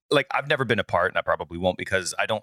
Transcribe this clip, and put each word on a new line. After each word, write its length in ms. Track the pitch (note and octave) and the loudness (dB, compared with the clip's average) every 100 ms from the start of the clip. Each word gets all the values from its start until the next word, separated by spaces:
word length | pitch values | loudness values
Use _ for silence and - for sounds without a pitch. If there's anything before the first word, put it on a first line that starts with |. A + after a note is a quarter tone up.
| - | 0
like, 160 | D3 C3+ | 0 2
I've 180 | - C#3+ | -2 0
never 160 | D3 | 0
been 140 | B2 A2+ | 2 0
a 60 | |
part, 260 | F#2 F2+ F2+ | 2 2 2
and 80 | F2 | 0
I 20 | |
probably 380 | - E2+ E2 E2+ | 0 -2 -4 -2
won't 180 | F2+ - | 0 0
because 380 | F#2 G2 F2 - | -2 -2 -2 -4
I 60 | |
don't 180 | G#2 G#2+ | -2 -4